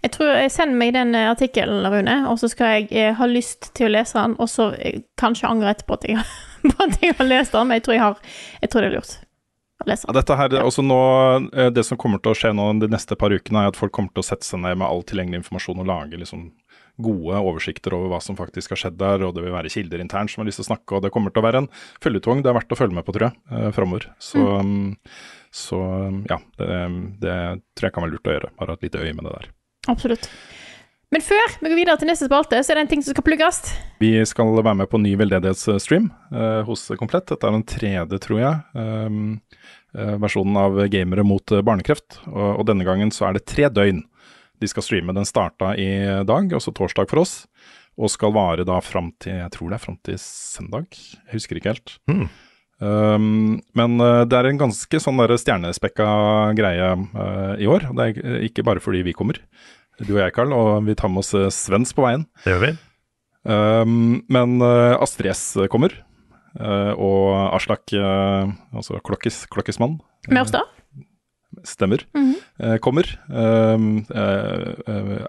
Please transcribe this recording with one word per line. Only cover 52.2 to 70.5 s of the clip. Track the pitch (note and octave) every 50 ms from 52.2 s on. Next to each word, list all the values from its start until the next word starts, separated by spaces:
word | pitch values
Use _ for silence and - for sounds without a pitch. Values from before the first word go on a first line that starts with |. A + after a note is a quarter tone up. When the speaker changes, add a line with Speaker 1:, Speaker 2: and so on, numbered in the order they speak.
| - D#2+ - - - _ _ _ _ _ _ _
Speaker 2:
Ehm, | A2 G#2 G#2 G#2+ G#2+ G#2+ G#2+ G#2+ G#2+ G#2+ G#2+ A2 A2 A2 A2 A2 - _ _
men, | A#2+ A#2 A#2+ A#2+ A#2+
eh, | A#2+ A#2+ A#2+ A#2+ A#2+
det | A#2 B2+
er | B2 B2 C3
en | C#3+ C#3+
ganske | D3 B2 G2+ - - _ - D#3
sånn | - D3 C3
der | C3 A#2 A2+ A#2+ A#2+
stjernespekka | - - A#2+ F#2 E2+ E2+ F2 - - G2+ - - G#2+ G#2+ G#2+ G#2+ G#2 G#2 G#2+ G#2+ G#2+ G#2+ G#2+
greie, | A2 G#2+ F#2+ F2 F2 F#2 F#2
eh, | F#2 F2+ G2 G2 - G#2 G2 G2 G2 G2 F#2+ G2 G2+ G#2
i | G#2
år. | G#2 D3+ G3+ D#3+ C3 B2+
Det | B2
er | A#2+ A2+
ikke, | G#2+ - - B2 B2 A#2 A2 A2+
ikke | _ - -
bare | A#2 G2+ F2+
fordi | - - G2 F#2 F2+
vi | F2
kommer, | E2+ - - A2 D#3+ - - _ _ _ - - - _ _ _ _ _
du | A2 G2+ G2+
og | G2+ F#2+
jeg, | F2+ -
Karl, | - B2 C#3+
og | C#3+ A#2+ A2+ G#2+ G#2 G#2+ G#2
vi | G#2+ G#2+
tar | - - G2+
med | F#2 F#2+
oss, | F#2+ - -
eh, | G2 F#2+ G2
Svens | - - - - F#2+ G#2+ B2 -
på | - -
veien. | C3+ B2 A#2 C#3+ D#3+ _ _ - -
Speaker 3:
Det | F#2+ F#2
gjør | F2+ G#2+
vi. | D3 D#3+ D#3 _ _ _ _ _ _ _ _ _ _ _ _ _
Speaker 2:
Ehm, | A2+ A2 G#2 G#2 G#2+ A2 A2+ A2+ A2+ A#2 A#2 A#2 A#2 A#2+ C3+ - -
men, | C3 B2+ B2 A#2+ B2 B2
eh, | B2 B2 A#2+ A#2+ A#2+ A#2+ B2 -
Astrid | - - - - - F#2+
S | F2+ - - - - G2 F#2+ G2
kommer, | - A#2+ C3 F#3+ - - - _ _ _ _ _ _ _ _ _ _ -
eh, | A2+ G#2+ G2+ G2+ G2+ G#2 G2+
og | - F#2+ G2 G2 G2 G2 G2 G2 G2 G2 F#2 F2
Aslak, | F#2+ - - G#2+ - _ -
eh, | - G2+ G2 G2 F#2+ G2 G2 G2 G2 G2 G2 G2 G2 - - _ A#2+
altså | A2+ - - - -
Klokkis, | _ - G2+ - - A#2+ - - - -
Klokkismann. | - G#2 - - G2+ - A#2+ C3+ D#3+ D3+ _ _ _ _ - -
Speaker 1:
Med | C4+ B3+
oss | C4 -